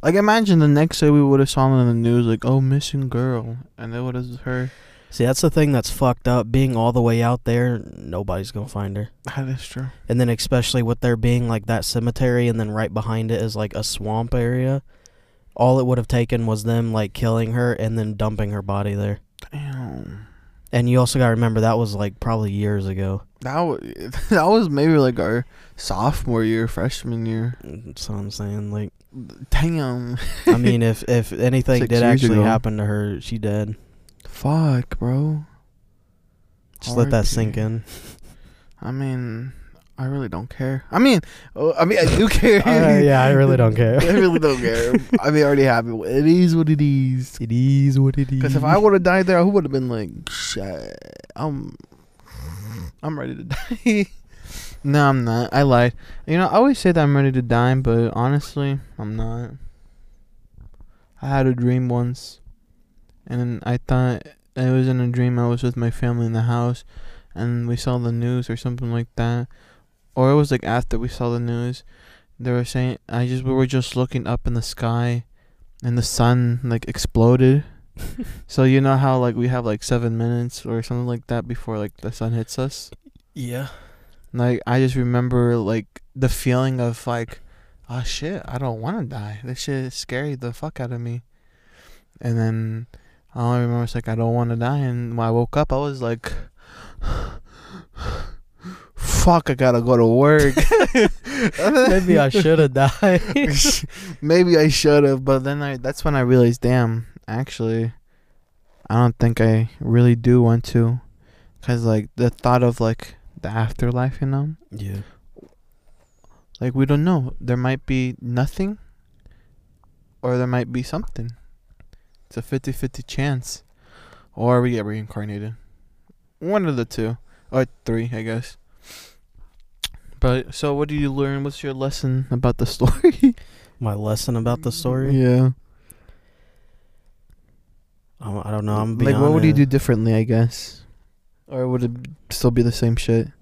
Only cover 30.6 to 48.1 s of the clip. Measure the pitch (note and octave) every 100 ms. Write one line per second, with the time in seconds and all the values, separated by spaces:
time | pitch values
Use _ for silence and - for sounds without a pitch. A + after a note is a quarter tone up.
30.6 | B2 A#2+ A#2 A2 - A#2+ A2 - B2 C3
31.6 | B2+ B2+ A#2+ A#2 A#2+ C3 B2+ G#2+ G#2+ A2+
32.6 | A#2 G#2+ G#2 G#2 G#2 F#2+ - A2+ G#2 G#2
33.6 | G#2 G#2+ - _ _ _ - - C#3 D#3
34.6 | D#3+ B2+ A#2+ - A#2+ C3 D3+ D3+ D3+ _
35.6 | _ _ _ _ _ _ _ _ _ _
36.6 | _ - - A#2+ C#3+ B2 G#2 - A2 A2
37.6 | A2 A2+ - - - - - - - _
38.6 | _ - - C3 C3+ B2+ A#2+ A2+ B2+ -
39.6 | - - _ - C3 C#3 B2 E2+ A#2+ -
40.6 | C3 C3 - F3 C4 G#3 - - - -
41.6 | D#3 D#3+ E3 G#3 E3 D#3+ G#3+ - A3+ G3+
42.6 | - - D#3+ D3 C#3+ C3 C3 C#3 C3+ C3
43.6 | A#2 A2 A2+ B2+ E3+ G3 F#3+ D#3+ D#3 C3
44.6 | A#2+ A#2 A#2 B2+ C3+ A#3 C#3 D3+ D3 C#3+
45.6 | C3+ A#2 A#2 A2+ E2+ C3 D3+ F3 F3+ E3
46.6 | D#3 D3+ D3 C#3 C3 B2+ B2+ - A2+ A#2
47.6 | C3 C#3 C#3 C3+ C3+